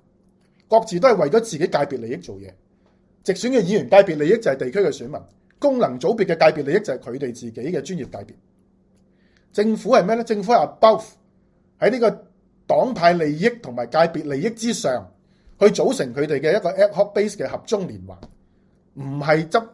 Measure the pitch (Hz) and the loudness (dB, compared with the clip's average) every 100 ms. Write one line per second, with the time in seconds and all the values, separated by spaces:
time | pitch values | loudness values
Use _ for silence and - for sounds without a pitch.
0 | _ _ _ _ _ _ _ 220 220 175 | _ _ _ _ _ _ _ 2 2 0
1 | 262 208 143 220 226 147 170 143 143 127 | 2 2 2 0 0 -4 -2 0 -2 -4
2 | 113 156 - 98 95 _ _ _ _ _ | -8 -10 -12 -18 -20 _ _ _ _ _
3 | _ _ - 180 240 262 175 208 120 196 | _ _ -6 -4 0 0 2 0 6 6
4 | 190 151 147 - 156 135 131 190 180 131 | 6 2 2 2 0 -2 -4 0 -2 -2
5 | 120 127 - _ _ _ 285 254 170 123 | -10 -14 -16 _ _ _ 0 0 -2 -2
6 | 175 220 180 170 160 156 139 190 208 127 | -2 0 -2 4 2 2 -2 -2 -2 -8
7 | 123 127 131 117 117 113 135 160 - 180 | -8 -8 -8 -8 -14 -10 -6 -6 -6 -10
8 | 113 104 101 - _ _ _ _ _ _ | -10 -14 -16 -20 _ _ _ _ _ _
9 | _ _ _ _ _ - 220 220 185 240 | _ _ _ _ _ -2 0 0 4 4
10 | 180 226 226 208 190 226 147 - 220 208 | 4 -2 -2 -4 2 2 2 4 4 4
11 | - _ _ _ _ _ _ _ 180 247 | -2 _ _ _ _ _ _ _ 0 2
12 | 220 180 - _ _ _ - 143 233 180 | 0 0 -12 _ _ _ -2 0 0 2
13 | 170 175 151 151 226 233 139 120 120 160 | 2 2 -2 0 -2 -2 -10 -10 -4 0
14 | 170 151 147 139 208 220 226 208 143 120 | 2 0 -6 -4 -4 -4 -6 -4 -4 -4
15 | 95 _ _ _ _ _ 208 - 175 262 | -8 _ _ _ _ _ 4 4 0 -2
16 | 135 120 151 139 156 202 233 190 202 170 | -4 -4 -2 0 0 0 0 2 2 2
17 | 202 214 208 - 131 131 - 202 170 101 | 0 0 -2 -4 -8 -8 -4 -4 -4 -12
18 | 92 87 - _ _ _ _ _ _ 139 | -16 -20 -20 _ _ _ _ _ _ -14
19 | 135 139 147 160 160 - 226 | -10 -6 0 0 2 -2 -2